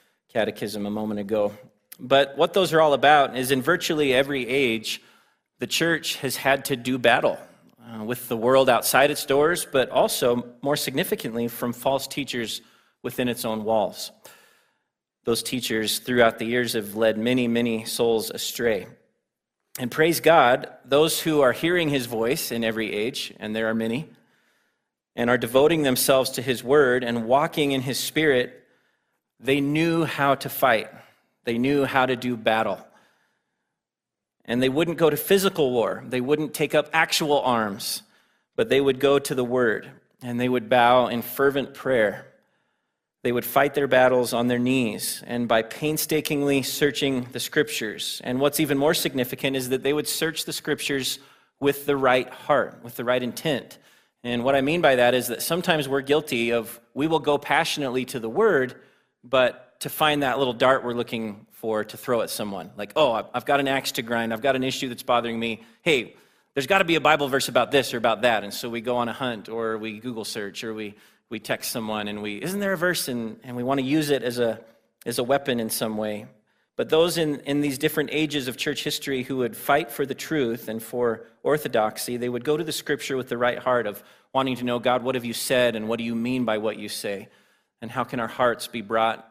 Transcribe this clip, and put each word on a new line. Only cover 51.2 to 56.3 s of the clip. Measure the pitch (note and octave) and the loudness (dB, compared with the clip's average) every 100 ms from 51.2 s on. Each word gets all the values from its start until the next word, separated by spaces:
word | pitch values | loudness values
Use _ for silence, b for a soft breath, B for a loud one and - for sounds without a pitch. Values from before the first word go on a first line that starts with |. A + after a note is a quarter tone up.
| b b b b | b b b b
with | C#3+ C#3 C#3+ | 0 0 0
the | C#3+ | 2
right | C3 B2+ B2 | 4 2 0
heart, | - - C#3+ F2+ - | -6 0 2 0 -6
with | A#2+ - | -14 -6
the | |
right | A#2+ B2+ | -2 0
intent. | B2 - E3 B2+ - - b b b b | -2 -4 -2 -4 -4 -18 b b b b
And | A#2+ A#2+ | -6 -2
what | A#2+ | 2
I | C#3 | 2
mean | C3+ E3+ | 2 2
by | D#3+ B2+ | 4 6
that | A#2+ | 4
is | B2 A#2 | 4 0
that | A2+ | -4
sometimes | - E3+ F3 D#3+ C3+ | -4 -2 0 0 0
we're | C3+ | -2
guilty | C3 D3 D3+ | 2 0 0